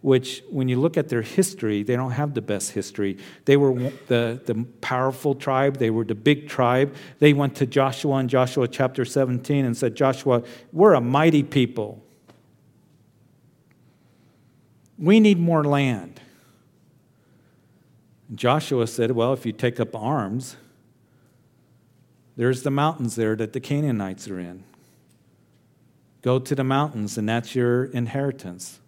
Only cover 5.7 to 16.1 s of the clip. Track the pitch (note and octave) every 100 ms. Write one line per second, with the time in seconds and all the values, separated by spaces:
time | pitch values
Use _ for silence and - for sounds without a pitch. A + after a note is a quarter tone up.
5.7 | C3+ A#2 A2+ A2 G#2 A#2 D3 D3 - A#2+
6.7 | B2+ C#3+ - - - D3+ C#3+ C#3 - B2+
7.7 | C#3+ C3+ B2 D3+ C3+ B2+ C3 B2 C#3+ A#2+
8.7 | - C3 C3 A#2+ C#3 C3 B2 B2 C#3+ C3
9.7 | A#2 B2+ A2+ C3+ C3 C#3 A#2+ A#2 - -
10.7 | D#3 G#3 D3 A#2+ C3+ D#3+ D3+ C#3 C#3+ A#2+
11.7 | A#2 G#2 - _ _ _ _ _ _ _
12.7 | _ _ _ _ _ _ _ _ _ _
13.7 | _ _ _ _ _ _ _ _ _ _
14.7 | _ _ - E3 A3 G#3+ F#3 E3+ E3 D3
15.7 | C#3+ C#3 A2 E2+